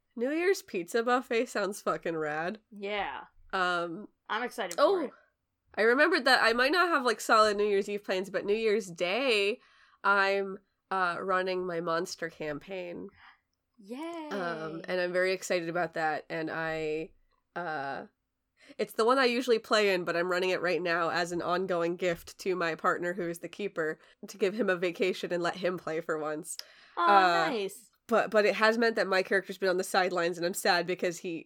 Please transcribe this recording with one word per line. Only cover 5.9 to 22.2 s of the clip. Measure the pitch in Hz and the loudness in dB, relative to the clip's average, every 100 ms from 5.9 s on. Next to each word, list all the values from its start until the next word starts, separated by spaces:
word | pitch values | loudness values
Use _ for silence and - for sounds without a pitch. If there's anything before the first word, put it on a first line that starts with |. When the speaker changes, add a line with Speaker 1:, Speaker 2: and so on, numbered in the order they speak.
| 254 320 339 262 | 6 6 4 4
Speaker 1:
that | 254 | 4
I | 226 | 4
might | 233 262 | 4 4
not | 349 349 | 4 2
have, | 320 247 | 2 0
like, | 220 | -2
solid | - 226 214 202 | 4 6 6 4
New | 208 | 2
Year's | 196 208 | 2 0
Eve | 202 | -4
plans, | - 190 196 | -4 -4 -2
but | 185 196 | -4 0
New | 214 | 0
Year's | 220 214 190 | 2 0 -2
Day, | 170 175 208 269 214 202 240 _ _ _ _ | -4 -2 0 2 2 2 -2 _ _ _ _
I'm, | 196 202 196 196 196 190 _ _ - | 2 4 4 2 -2 -8 _ _ -6
uh, | 190 180 170 | -2 0 -2
running | 190 185 185 185 180 | -2 0 0 -2 -4
my | 170 | -4
Monster | 170 165 185 - 165 | -2 -2 -2 -6 -10
campaign. | - 156 147 - 190 175 175 196 _ - _ _ _ _ _ | -8 -8 -8 -10 -10 -10 -10 -14 _ -20 _ _ _ _ _
Speaker 2:
Yay. | 196 254 330 339 311 | -16 -12 -10 -10 -8
Speaker 1:
Um, | 202 175 165 156 165 185 | -6 -6 -6 -8 -10 -6
and | 185 | -2
I'm | 180 | 0
very | 180 185 | 0 0
excited | 185 - 185 165 | -2 -2 -4 -2
about | 170 165 | -4 -4
that, | 170 160 151 - | -2 -2 -2 -6
and | 165 160 | -6 -6
I, | 160 160 160 156 156 160 _ _ _ _ - | -4 -4 -4 -4 -4 -6 _ _ _ _ -10
uh, | 175 156 139 131 208 _ _ _ _ _ - - | -6 -6 -6 -8 -12 _ _ _ _ _ -18 -8
it's | 208 | -6
the | - 220 | 0 2
one | 269 | 4
I | 254 | 4
usually | 240 247 226 | 2 2 0
play | - 220 202 | 2 2 4
in, | 185 | 2
but | 175 170 | 0 -2
I'm | 180 | 0
running | 180 185 | 0 0
it | 180 | 0
right | 175 160 | 0 0
now | 175 170 165 | 0 0 0
as | 160 175 | 0 -2
an | 175 | -2
ongoing | 160 175 185 175 170 175 | -2 -2 0 0 0 0
gift | 180 170 | -2 -2